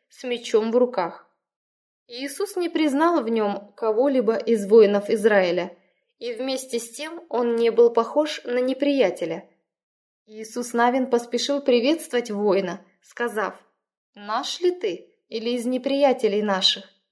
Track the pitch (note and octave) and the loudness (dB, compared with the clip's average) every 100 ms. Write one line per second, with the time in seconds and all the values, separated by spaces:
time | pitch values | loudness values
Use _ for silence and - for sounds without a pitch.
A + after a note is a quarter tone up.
0 | _ - B3+ A#3+ - A3 A3+ A#3+ B3 G3 | _ -14 -8 -8 0 0 2 2 2 0
1 | E3+ - _ _ _ _ _ _ _ _ | -4 -8 _ _ _ _ _ _ _ _
2 | _ A#3+ C#4 C#4 G4 F#4 E4+ E4 D4+ C4+ | _ -10 -10 -6 -6 -4 -4 0 0 2
3 | E4 E4+ A3+ A3+ G#3+ G#3 - - A3 G#3+ | 2 2 0 0 0 -4 -10 -6 -2 2
4 | C#4 C4 G#3 A3+ - A3+ G3 A3+ G3+ G3+ | 2 2 0 0 0 0 6 8 8 4
5 | G3+ A3 G#3 G3+ F#3 F3 F3 - _ _ | 0 2 4 4 4 0 -4 -10 _ _
6 | _ - A#3 A3+ C4 C4 - A#3 A3+ - | _ -14 -10 -6 -4 -4 -4 -6 -6 -10
7 | D#4 E4+ - A3+ A#3+ A#3 A#3 A3 A#3 A#3 | -12 -12 -6 -2 0 2 2 6 6 6
8 | A3+ D4 D4+ - - B3 B3+ C4+ D4 C#4 | 0 0 0 -4 -4 -2 -2 0 0 2
9 | G3 F3+ E3 E3+ - _ _ _ _ _ | 2 0 -6 -8 -12 _ _ _ _ _
10 | _ _ _ G#3+ A3 B3 A#3+ A#3 A#3+ C4 | _ _ _ -16 -12 -8 -4 0 2 2
11 | B3+ A#3+ A#3+ A#3+ - C#4+ C#4 A#3+ B3 E4 | 0 0 -2 -6 -2 -2 2 2 4 0
12 | - A#3+ A#3 G3+ G#3 F#3+ F3+ F#3 _ _ | -2 -4 -4 -2 0 0 0 -8 _ _
13 | _ - A#3+ G#3 G3 - _ _ _ _ | _ -6 -6 -4 -6 -8 _ _ _ _
14 | _ - G#3 A3+ D4 - F4+ F4+ G3+ E3 | _ -18 -6 -6 -6 -2 -2 0 -6 -6
15 | - _ _ A3+ A3+ B3 A#3 B3+ B3+ C#4 | -14 _ _ -8 -4 -2 -2 -4 -2 2
16 | C#4+ B3 G#3+ G3+ G#3+ F#3 F#3+ - - _ | 2 2 0 0 -2 0 0 -4 -10 _
17 | _ | _